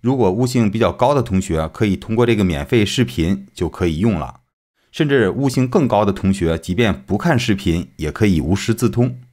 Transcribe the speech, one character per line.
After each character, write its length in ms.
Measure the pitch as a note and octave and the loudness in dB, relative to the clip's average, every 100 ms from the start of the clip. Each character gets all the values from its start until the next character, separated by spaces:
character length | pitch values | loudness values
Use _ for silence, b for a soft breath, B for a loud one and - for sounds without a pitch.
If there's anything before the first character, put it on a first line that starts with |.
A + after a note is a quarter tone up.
如 160 | A#2+ C3+ | 0 2
果 140 | G#2 | 2
悟 160 | F#2+ B2 | 2 0
性 240 | B2+ A2 | 2 0
比 80 | G#2+ | 2
较 140 | G#2+ | 0
高 220 | F2 B2 | 2 0
的 80 | C#3+ | 2
同 180 | A#2+ F#2+ | 0 -2
学， 280 | F#2 D#2 D#2+ | 0 -2 -4
可 180 | - G#2+ | -2 0
以 100 | F#2+ | 0
通 180 | - | -2
过 120 | A2+ A#2+ | 0 2
这 80 | |
个 100 | A2+ | 2
免 220 | G2 D2+ D2 | 2 -2 0
费 180 | B2 | 0
视 200 | G2+ - | 0 0
频 420 | B2 - E2 G2 - | -2 0 -2 -2 -6
就 140 | - E2+ | -8 -8
可 180 | - F2+ | -2 -2
以 120 | D#2 | 0
用 200 | A2 F#2+ | 0 -2
了。 220 | C2 - _ _ _ _ _ | -6 -12 _ _ _ _ _
甚 180 | - D3+ | -4 2
至 220 | C#3 G#2 | 4 2
悟 180 | F2+ C#3 | 2 -2
性 200 | B2+ B2+ | 0 0
更 180 | - C3+ | 2 2
高 180 | G#2 | 2
的 80 | G#2 | 2
同 200 | G2 F#2+ | 0 0
学， 260 | G2 E2 E2 | 0 0 -2
即 160 | - | -4
便 260 | F2+ A#2 F2+ | 0 0 -2
不 120 | - - | -4 -2
看 220 | E3+ C#3 | 0 0
视 160 | A#2+ | 0
频， 380 | G2 - E2+ - _ | -2 0 -2 -4 _
也 140 | D#2 | -8
可 160 | C#2+ G#2+ | 0 2
以 140 | F2 | 2
无 140 | C#2 | 2
师 200 | G2 - | -2 -2
自 160 | A2+ A#2+ | -2 -2
通 300 | G2 B2 - - | 0 -2 -4 -18